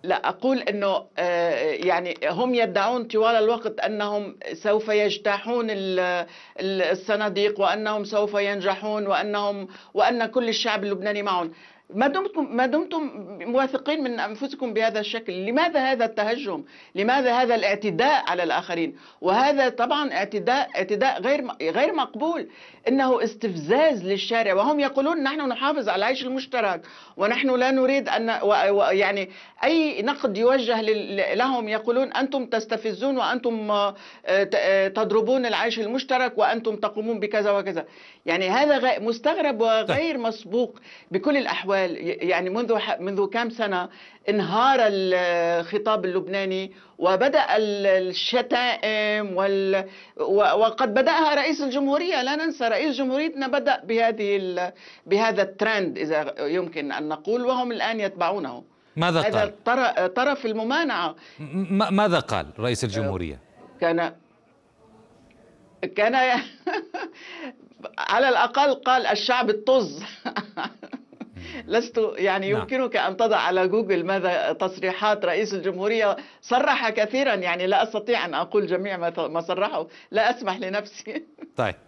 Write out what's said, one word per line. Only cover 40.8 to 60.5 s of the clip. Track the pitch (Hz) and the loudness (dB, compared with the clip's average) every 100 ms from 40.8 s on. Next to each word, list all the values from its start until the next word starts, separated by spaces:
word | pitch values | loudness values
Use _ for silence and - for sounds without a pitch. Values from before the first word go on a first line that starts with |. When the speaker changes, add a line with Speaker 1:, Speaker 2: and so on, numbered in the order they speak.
| - - - | -20 -20 -6
Speaker 1:
بكل | 185 294 277 | -2 2 2
الأحوال. | 233 175 190 | 0 -4 0
ي-، | 196 185 165 165 | 0 0 -2 -6
يعني | - 170 175 185 | -4 0 0 0
منذ | 208 233 220 | -4 0 0
ح-، | 220 - | 0 -4
منذ | 180 196 196 | -4 -2 -2
كام | 226 233 | -2 -4
سنة | 226 208 180 180 - - - - | -4 -2 -2 -4 -12 -20 -10 -2
انهار | 208 170 202 254 269 | 0 0 2 4 6
الخطاب | 220 196 190 180 180 175 170 170 170 208 214 214 | 4 2 2 2 2 2 2 0 0 -2 0 0
اللبناني، | 180 185 170 196 190 185 190 - - - | 0 -2 -2 -4 -2 -4 -6 -12 -20 -2
وبدأ | 175 190 262 294 - 214 | 2 4 4 4 4 2
ال-، | 214 202 196 | 2 0 2
الشتائم | 190 185 180 - 247 240 240 247 - 214 214 214 214 208 185 | 2 0 -4 -2 -2 0 0 0 -2 -2 0 0 0 -2 0
وال-، | 196 196 190 196 190 - - - | 0 2 2 0 -2 -14 -20 -6
و-، | 156 196 190 180 | 0 4 4 4
وقد | 220 220 262 | 2 2 0
بدأها | 208 262 320 311 | 4 4 4 4
رئيس | 294 285 302 | 2 0 0
الجمهورية. | 285 262 277 285 349 311 | -2 0 0 0 0 0
لا | 247 302 | 0 -2
ننسى، | 320 277 233 | -2 -2 0
رئيس | 208 302 247 | 0 0 0
جمهوريتنا | 269 262 320 302 262 | 0 0 -2 -4 -2
بدأ | 277 269 - | 0 2 0
بهذه | 180 226 226 226 202 202 | 0 2 2 0 0 0
ال-، | 185 175 180 - - - - | -2 -4 -4 -6 -20 -20 0
بهذا | 196 226 196 | 2 2 2
الترند، | 190 - 208 220 175 123 | 0 0 0 2 0 -2
إذا | 151 156 143 - | -2 0 -2 -4
يمكن | 143 175 175 160 143 | -2 -2 -2 -6 -6
أن | 107 151 | -4 -4
نقول، | 156 170 240 247 | -6 -2 0 0
وهم | 254 247 | 0 -2
الآن | 226 170 226 | -2 -2 -2
يتبعونه. | 196 190 175 202 139 120 - _ _ 156 | -4 -2 -2 -2 -6 -10 -18 _ _ -2
Speaker 2:
ماذا | 170 165 | 2 2
Speaker 1:
هذا | 208 214 | 2 2
Speaker 2:
قال؟ | 208 - | -2 -2
Speaker 1:
طر-، | - 247 247 - 180 | 0 2 2 0 0
طرف | 185 269 269 | 0 0 0
الممانعة. | 233 | -2